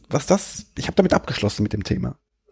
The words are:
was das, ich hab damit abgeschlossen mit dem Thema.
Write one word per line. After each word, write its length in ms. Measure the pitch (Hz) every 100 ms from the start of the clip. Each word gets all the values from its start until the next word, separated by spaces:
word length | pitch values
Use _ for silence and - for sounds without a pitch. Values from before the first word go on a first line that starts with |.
| -
was 160 | 147 -
das, 400 | 196 - - - -
ich 120 | -
hab 80 | -
damit 180 | 180
abgeschlossen 480 | 190 - 123 101 -
mit 100 | 107
dem 120 | 104
Thema. 320 | - - 123 - _ _ _